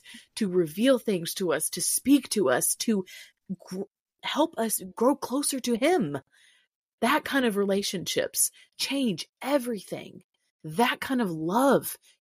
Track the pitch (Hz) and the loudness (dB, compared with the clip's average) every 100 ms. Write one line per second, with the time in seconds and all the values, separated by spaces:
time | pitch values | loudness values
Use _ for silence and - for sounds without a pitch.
0 | - - - - 202 180 160 165 262 247 | -4 -20 -12 -4 0 2 2 2 4 4
1 | - 185 165 - 180 147 - 180 - - | 2 -2 -2 -2 0 0 -2 -4 -2 0
2 | 247 277 - 214 135 127 - - - 208 | 4 4 4 2 2 2 0 -2 0 0
3 | - - - _ - 190 - 185 - _ | -2 -12 -20 _ -12 -12 -10 -10 -10 _
4 | _ _ - 269 330 - 226 - 190 - | _ _ -4 0 0 0 -4 -4 -8 0
5 | 247 285 - 269 277 262 247 233 285 370 | 2 2 -2 -4 -2 -4 -2 0 2 2
6 | 151 143 - _ _ _ _ _ _ - | 0 -6 -12 _ _ _ _ _ _ -4
7 | 233 294 - 269 240 202 196 196 196 185 | 0 0 0 0 2 2 0 0 -2 -6
8 | 160 - - - - - - - - 277 | -4 -2 -2 0 -2 -4 -16 -8 -4 0
9 | 247 160 - - 247 285 240 214 - 143 | 0 -2 -8 -8 0 0 0 -6 -8 -10
10 | - - _ _ _ _ 156 160 247 - | -12 -18 _ _ _ _ -4 0 2 0
11 | - 254 202 160 160 220 277 185 - - | -2 -2 -2 -2 0 2 4 4 2 -10
12 | _ _ | _ _